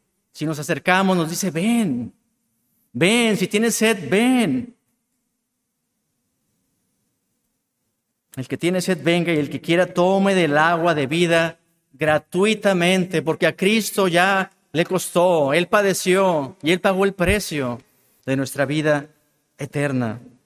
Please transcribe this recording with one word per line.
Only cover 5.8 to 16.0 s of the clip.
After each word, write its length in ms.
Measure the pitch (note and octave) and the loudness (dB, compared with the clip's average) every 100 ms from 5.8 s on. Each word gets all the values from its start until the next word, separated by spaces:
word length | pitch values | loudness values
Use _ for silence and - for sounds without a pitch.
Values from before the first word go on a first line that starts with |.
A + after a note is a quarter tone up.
| _ _ _ _ _ _ _ _ _ _ _ _ _ _ _ _ _ _ _ _ _ _ _ _ _ - | _ _ _ _ _ _ _ _ _ _ _ _ _ _ _ _ _ _ _ _ _ _ _ _ _ -14
"El 120 | B2+ | -10
que 80 | C3 | -4
tiene 240 | E3+ F3+ | -2 -2
sed, 200 | F3 F3+ | -2 -2
venga, 300 | C#3+ F3 E3+ | 0 0 0
y 60 | D#3 | -2
el 120 | C#3 | -2
que 120 | C#3 | -6
quiera, 320 | - E3+ F3+ | -2 0 0
tome 420 | F3 F3+ G3 G3 F#3+ | 2 2 2 2 2
del 220 | D#3+ D3 | 2 2
agua 360 | D#3+ E3+ E3+ | 2 2 0
de 140 | D3+ C3 | 0 0
vida 500 | E3+ F3 E3 E3 - _ _ _ | 0 2 2 0 -6 _ _ _
gratuitamente", 1300 | C3 D3+ D3+ - F3+ G#3 G#3 G3+ F#3 E3+ F#3 F3+ E3 | -4 0 0 0 0 0 2 0 2 2 2 0 -2
porque 260 | C#3+ D3+ E3 | -2 0 0
a 80 | D#3 | 0
Cristo 540 | F#3+ A3 G3+ - F#3+ | 0 0 -2 -2 0
ya 420 | E3+ F#3+ G3 F3+ _ _ | 2 2 0 -2 _ _
le 100 | D3 E3+ | -4 -2
costó, 680 | F#3 - F3 F3+ E3 C#3 | -2 -2 0 2 2 2
Él 140 | D#3 F3 | 0 2
padeció 880 | G#3 G3+ F3+ | 2 2 0